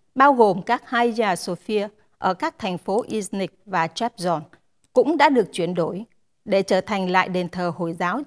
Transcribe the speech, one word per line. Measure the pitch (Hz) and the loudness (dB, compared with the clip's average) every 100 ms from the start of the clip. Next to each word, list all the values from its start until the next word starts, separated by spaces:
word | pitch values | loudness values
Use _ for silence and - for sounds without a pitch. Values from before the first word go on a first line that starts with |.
| _ | _
bao | 254 285 | 4 4
gồm | 254 208 180 | 6 4 2
các | 196 240 - | -2 -4 -2
Hagia | 240 240 226 208 175 | 0 0 0 -2 -2
Sophia | - 170 - 214 208 _ _ _ | -4 -8 -4 -4 -4 _ _ _
ở | 185 | -4
các | 185 320 - | -2 -4 -4
thành | 202 180 | -6 -6
phố | - 208 | -2 -4
Iznik | - 220 185 196 185 _ | -2 -6 -6 -6 -6 _
và | 208 185 160 | -6 -2 -2
Trabzon, | - 233 - 175 156 - _ _ _ _ | -2 -6 -4 -4 -4 -6 _ _ _ _
cũng | 254 262 285 | 2 2 4
đã | 302 | 4
được | 254 190 | 4 0
chuyển | - 170 | -2 -2
đổi | 180 160 180 226 _ _ _ | 0 -2 -4 -12 _ _ _
để | - 196 | -2 0
trở | 190 190 | 2 0
thành | - 202 185 | 0 -2 2
lại | 185 180 | 2 2
đền | 180 175 | -2 -4
thờ | 180 175 175 | -4 -6 -4
Hồi | 170 | -6
giáo | 170 180 233 | -4 -4 -4